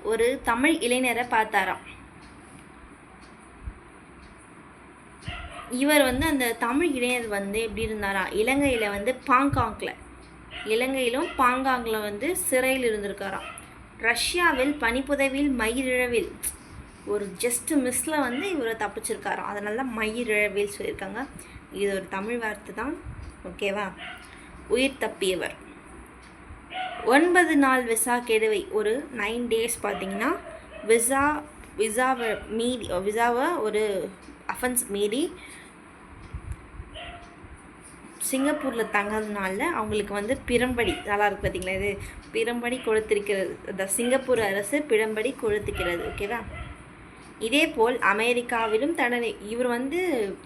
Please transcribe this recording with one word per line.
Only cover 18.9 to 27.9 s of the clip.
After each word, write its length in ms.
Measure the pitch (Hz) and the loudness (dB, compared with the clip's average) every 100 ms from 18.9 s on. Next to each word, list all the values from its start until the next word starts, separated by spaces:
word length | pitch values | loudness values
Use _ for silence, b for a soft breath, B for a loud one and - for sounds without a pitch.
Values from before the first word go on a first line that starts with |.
| 220 220 208 202 185 | -4 -6 -4 -4 -4
அதனால 320 | 185 202 208 220 | -4 -6 -4 -4
தான் 220 | 262 220 | -4 -2
மயிரிழவில் 720 | 214 226 226 208 208 202 202 - | -2 -2 0 2 2 0 -2 -4
சொல்லியிருக்காங்க. 480 | 180 139 190 208 285 B B B - | -6 -6 -8 -8 -8 B B B -12
இது 220 | 190 202 | -2 0
ஒரு 120 | 196 180 | -2 -4
தமிழ் 280 | 196 202 240 | -6 -4 -4
வார்த்தை 360 | 220 214 - | -4 -6 -8
தான், 220 | 208 254 339 - - - - | -6 -6 -6 -10 -12 -14 -14
ஓகேவா? 480 | 180 175 202 196 196 - - - B B B - - | -14 -4 -2 0 -4 -6 -14 -14 B B B -14 0
உயிர் 240 | 240 269 262 | 2 2 0
தப்பியவர். 540 | 220 - 190 180 117 - - - - - - - - - - - - - - - | -4 0 0 0 -2 -6 -16 -20 -18 -18 -18 -20 -20 -20 -18 -18 -12 -8 -6 -2
ஒன்பது 520 | - 269 349 359 320 302 | 4 6 8 6 6 6
நாள் 280 | 269 262 | 6 4
விசா 340 | 240 | 2